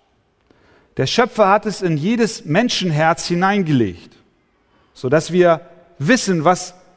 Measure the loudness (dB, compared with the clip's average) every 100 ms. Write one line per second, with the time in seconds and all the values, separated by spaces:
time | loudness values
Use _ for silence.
0 | _ _ _ _ _ _ _ _ _ -6
1 | -2 0 0 2 2 2 0 -4 -4 -2
2 | 0 0 -2 -4 -2 -2 0 -2 -2 0
3 | 0 0 -2 0 0 0 0 0 0 -4
4 | -18 _ _ _ _ _ _ _ _ -10
5 | -2 0 0 2 4 2 -4 -20 _ -6
6 | 0 0 0 0 2 0 -4 -18 _